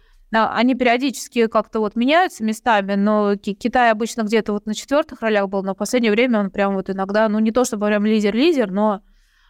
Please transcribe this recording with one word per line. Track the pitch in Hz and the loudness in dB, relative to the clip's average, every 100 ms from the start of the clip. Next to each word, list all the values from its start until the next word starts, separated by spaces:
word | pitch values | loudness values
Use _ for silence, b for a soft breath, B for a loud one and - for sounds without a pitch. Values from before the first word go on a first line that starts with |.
| _ _ _ 226 | _ _ _ 0
а, | 214 - | 0 2
они | 247 262 | 0 2
периодически | 240 240 277 - - 240 226 | 2 2 0 -6 -6 -2 0
как-то | 220 - 226 | 0 -2 -4
вот | 214 226 | -4 0
меняются | 247 320 370 - | 2 2 2 -2
местами, | 220 220 247 214 196 202 | -6 -2 0 0 0 0
но | 202 214 208 202 | 2 2 0 -2
Ки-, | - 196 | -4 -6
Китай | 240 254 240 | -2 2 2
обычно | 214 233 - | 2 -2 -4
где-то | 214 220 214 | -2 0 0
вот | 208 - | -4 -6
на | 208 | -8
четвертых | - 285 311 254 | -2 -2 -2 -4
ролях | 226 208 196 | -2 0 0
был, | 196 | -2
но | 190 | -4
в | 185 | -6
последнее | 208 254 233 | -2 0 2
время | 208 254 220 | 2 2 2
он | 196 | 0
прям | - 196 196 | -2 -2 -2
вот | 185 | -4
иногда, | 190 190 208 220 | -6 -2 0 2
ну, | 214 | 2
не | 220 | 0
то | 240 247 | 2 0
чтобы | 214 208 | 0 0
прям | 214 208 | 0 2
лидер-лидер, | 220 208 220 320 294 208 | 2 2 2 2 2 0
но, | 190 214 190 - _ _ _ | 0 0 -2 -8 _ _ _